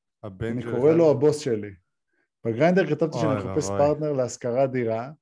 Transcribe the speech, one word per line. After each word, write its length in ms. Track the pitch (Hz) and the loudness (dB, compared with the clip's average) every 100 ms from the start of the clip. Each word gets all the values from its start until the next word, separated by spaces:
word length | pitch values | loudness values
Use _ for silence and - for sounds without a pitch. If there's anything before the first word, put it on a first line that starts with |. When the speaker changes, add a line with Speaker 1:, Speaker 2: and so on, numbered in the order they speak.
| _ _ | _ _
Speaker 1:
הבן 280 | 107 92 110 | -14 -8 -6
Speaker 2:
אני 100 | 120 | -6
Speaker 1:
של 100 | 117 | -4
Speaker 2:
קורא 180 | 120 147 | 2 4
Speaker 1:
אחד? 80 | 165 | 6
Speaker 2:
לו 140 | 160 | 4
הבוס 280 | 123 147 147 | 4 2 2
שלי. 320 | 135 107 104 92 _ _ _ _ _ _ 117 | -2 -4 -6 -14 _ _ _ _ _ _ -4
בגריינדר 440 | 113 165 185 151 | 0 2 2 2
כתבתי 280 | 147 160 131 | 0 -2 0
שאני 100 | 113 | 0
Speaker 1:
אוי 40 | 104 | -2
Speaker 2:
מחפש 340 | 95 151 139 | -2 -4 -2
Speaker 1:
ואבוי. 180 | 101 143 | 0 2
Speaker 2:
פרטנר 240 | 151 151 | 0 -2
להשכרת 600 | 139 120 - 123 123 135 | -2 -4 -4 -4 0 0
דירה, 400 | 127 113 110 131 160 | 0 -2 -4 -6 -14